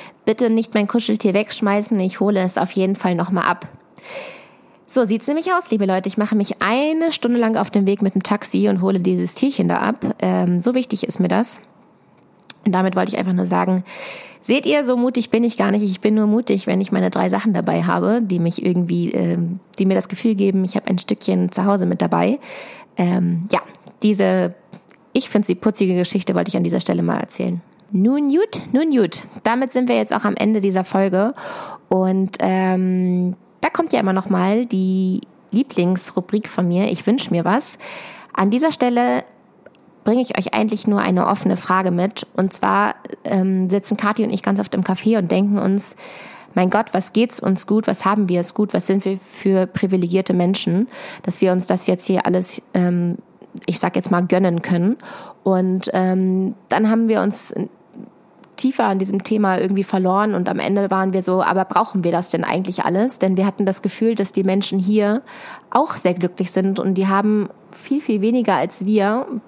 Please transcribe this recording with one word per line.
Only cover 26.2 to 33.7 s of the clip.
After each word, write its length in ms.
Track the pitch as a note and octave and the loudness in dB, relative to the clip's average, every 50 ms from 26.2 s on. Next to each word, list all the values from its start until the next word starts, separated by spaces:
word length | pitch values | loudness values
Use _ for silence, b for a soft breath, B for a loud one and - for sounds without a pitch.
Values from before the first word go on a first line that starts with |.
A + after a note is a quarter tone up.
| F3+ - F#3 | -2 -2 0
wollte 160 | F3+ F3 F3+ | 0 -2 -2
ich 60 | F3+ | -2
an 80 | F#3 F3 | -2 0
dieser 160 | E3+ F3 F#3 | 0 -2 -2
Stelle 220 | E3+ - F3 F3 E3+ | -2 -2 0 0 0
mal 160 | E3+ - - | 0 -2 -2
erzählen. 440 | - - - - F#3 F3+ F3 F3 - _ _ _ _ - G3+ | -4 -6 -6 -6 -4 -4 -4 -6 -8 _ _ _ _ -4 0
Nun 360 | F#3 F#3+ A3+ C4+ D4 D4 C#4 | 2 2 2 2 2 0 0
gut, 320 | C#4 E4 G#4 A4 - - - - - | 0 0 0 -2 -4 -8 -6 -2 0
nun 180 | C4 D#4+ D#4+ | 0 2 2
gut. 320 | C#4+ B3 G#3 E3+ - - - - - - - | 2 2 2 0 -2 -6 -12 -14 -12 -4 -2
Damit 280 | A3 A#3 B3 C4+ B3 - | 0 0 0 0 -2 -2
sind 160 | B3+ B3+ B3 | 0 0 2
wir 80 | A#3+ | 2
jetzt 160 | A3+ G#3+ - - | 0 0 0 -2
auch 120 | A3 - | 0 0
am 120 | G#3 G3 | -2 0
Ende 240 | - - G#3+ A3 G#3+ | 0 2 2 2 2
dieser 240 | F#3+ G3+ F#3 F#3+ F3+ | 2 2 0 0 0
Folge. 500 | - - G3 G3 G3 F#3 F#3 G3+ A#3 C#4 B B B B B B B B B _ - | 0 0 2 2 2 2 2 0 0 -2 B B B B B B B B B _ -2
Und, 500 | F#3+ F#3 F#3 F#3 F#3+ F#3+ F#3+ F#3+ - - | 0 2 2 2 2 0 0 -2 -2 -2
ähm, 960 | - F#3+ F#3+ F#3 F#3+ F#3 F#3 F#3 F#3 F#3 F#3 F#3 F#3 F3+ F3+ F3+ F3+ F3+ F#3 - _ _ _ _ - | -2 0 2 2 2 2 2 2 0 0 0 0 0 0 0 0 0 -2 -4 -6 _ _ _ _ -4
da 60 | |
kommt 240 | E4 | -2